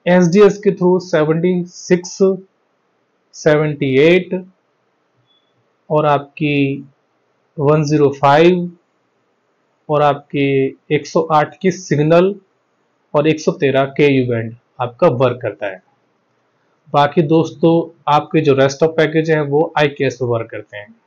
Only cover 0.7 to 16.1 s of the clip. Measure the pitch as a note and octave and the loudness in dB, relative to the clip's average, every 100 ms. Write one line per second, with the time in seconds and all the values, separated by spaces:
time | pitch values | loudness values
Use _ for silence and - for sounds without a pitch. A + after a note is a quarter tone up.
0.7 | F3 F3+ F#3 F3+ D#3+ D#3 E3 F3+ F3+ F3 | 0 0 0 0 -2 0 0 0 -2 -6
1.7 | - - F3+ F3+ - F#3+ F#3+ - _ _ | -8 -2 -2 -2 -2 0 -2 -10 _ _
2.7 | _ _ _ _ _ _ - D#3+ D3+ D3+ | _ _ _ _ _ _ -4 0 0 0
3.7 | C#3 C#3 C3 D#3+ F3+ F3 F#3 - _ _ | -4 -2 2 4 2 0 -10 -10 _ _
4.7 | _ _ _ _ _ _ _ _ _ _ | _ _ _ _ _ _ _ _ _ _
5.7 | _ - D3+ D3+ C#3+ C#3+ - D3+ C#3+ C#3 | _ -4 0 2 0 -4 -8 -4 -2 -2
6.7 | C#3 - _ _ _ _ _ _ D#3+ C#3 | -4 -14 _ _ _ _ _ _ -4 0
7.7 | D#3 D3 D3+ C#3+ C#3 C#3 D3 F3 F3+ F3 | 0 0 0 0 2 2 4 4 2 -6
8.7 | - _ _ _ _ _ _ _ _ _ | -12 _ _ _ _ _ _ _ _ _
9.7 | _ - D3 D3 C#3+ - D3 C#3 C#3 C3+ | _ -4 0 0 -2 -6 -4 0 0 -2
10.7 | - - D3 - E3+ D#3+ D3+ D3 - F#3 | -6 -4 -4 -2 -4 0 0 0 -2 -4
11.7 | - - D3 D#3 E3+ F#3+ G3+ _ _ _ | -4 -4 -2 2 4 2 -2 _ _ _
12.7 | _ _ _ _ D3+ D3+ D#3 F#3+ E3+ C#3 | _ _ _ _ -2 0 0 -2 -2 0
13.7 | C3 C3+ D3 D3 C3+ B2 A#2 A2+ A#2 _ | 0 -2 2 2 2 0 -4 -6 -12 _
14.7 | - A#2+ - F3 B2 B2+ A#2+ A2 - G2+ | -10 -8 0 0 2 -2 -2 -8 -8 -10
15.7 | F#2 _ _ _ | -10 _ _ _